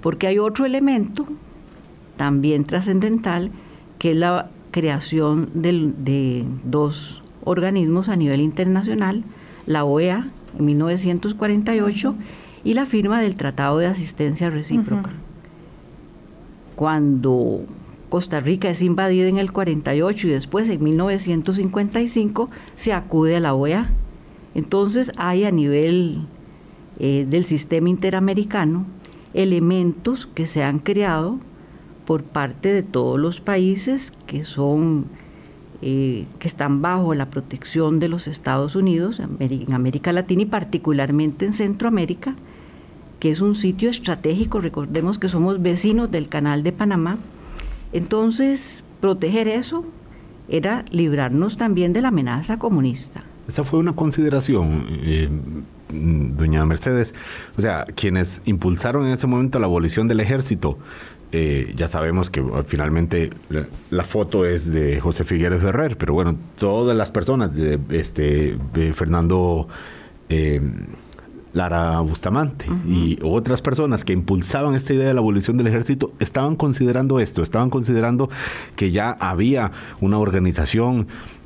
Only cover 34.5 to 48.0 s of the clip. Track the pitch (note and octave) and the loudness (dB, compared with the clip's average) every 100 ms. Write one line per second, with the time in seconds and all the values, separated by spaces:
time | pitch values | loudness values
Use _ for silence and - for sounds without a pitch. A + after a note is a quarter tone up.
34.5 | - C#3 D3+ E3 D#3 - - - - - | -2 0 2 2 0 -2 -10 -20 -20 -20
35.5 | - - - - C3+ C3+ A#2 - - E3+ | -20 -20 -10 -4 0 0 -2 -6 -8 -10
36.5 | - C#3+ C#3 D#3+ F3+ F3 D3+ C3+ C#3 C3 | -4 0 0 2 0 0 0 -2 -6 -8
37.5 | C3 - D#3+ D#3 D#3 E3 E3+ D#3+ C#3+ - | -12 -6 0 2 2 0 -2 -6 -8 -2
38.5 | C3 C#3+ F#3 F#3+ E3 F3+ A#3 - C3+ C3+ | -2 0 0 2 2 0 -4 -8 -4 -2
39.5 | C3+ B2+ B2+ B2+ C#3 - F3 F3+ F#3 G#3+ | -2 -2 0 0 -2 -2 -2 0 0 2
40.5 | G#3 E3+ F3 - C#3+ C3+ D3 D#3 D3+ G3 | -2 -2 -4 0 0 2 2 0 -2 -4
41.5 | G#3 G#3 G3+ A#3 A3 E3+ F3 - C4+ - | -2 -2 0 0 0 0 -4 -6 -10 -14
42.5 | - - - - - - - D#3+ D#3 G3+ | -20 -20 -20 -20 -20 -20 -4 -2 2 2
43.5 | G#3 G3+ F#3 A3+ A#3+ - E3+ D#3 F3+ A3 | 2 0 2 0 0 -4 -2 0 0 0
44.5 | A3 F3 - C#3+ D3+ E3 G3+ F#3 F3+ F3 | -2 -2 -4 -4 -2 -2 -2 -2 2 2
45.5 | F#3+ F3+ F3 G#3 A3 A#3 E3+ D3+ D3+ D3 | 2 0 2 2 2 0 -2 -4 -2 0
46.5 | D3 D3+ F3+ G#3 F#3+ D#3+ G#3+ - - - | 0 0 0 0 2 0 -2 -8 -18 -16
47.5 | - - - - E3+ | -12 -10 -10 -6 -6